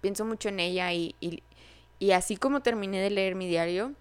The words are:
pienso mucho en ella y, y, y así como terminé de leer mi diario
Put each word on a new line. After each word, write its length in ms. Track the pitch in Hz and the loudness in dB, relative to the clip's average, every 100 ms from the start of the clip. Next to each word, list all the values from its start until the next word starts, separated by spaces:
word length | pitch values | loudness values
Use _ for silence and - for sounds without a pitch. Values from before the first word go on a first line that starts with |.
pienso 240 | 196 202 220 | -2 -2 -4
mucho 240 | 220 214 | -4 -4
en 100 | 196 | -2
ella 320 | 175 180 180 | -2 0 0
y, 220 | 175 165 - | -2 -4 -6
y, 240 | 170 165 _ - - - - - | -8 -8 _ -20 -20 -20 -20 0
y 120 | 196 | 4
así 260 | 185 - 208 | 4 2 0
como 240 | 269 277 | 2 2
terminé 380 | 247 226 196 196 | 2 0 -2 0
de 120 | 196 | 2
leer 240 | 202 190 185 | 2 0 -2
mi 120 | 185 | 0
diario 460 | 165 170 180 240 285 | 0 2 -2 -4 -8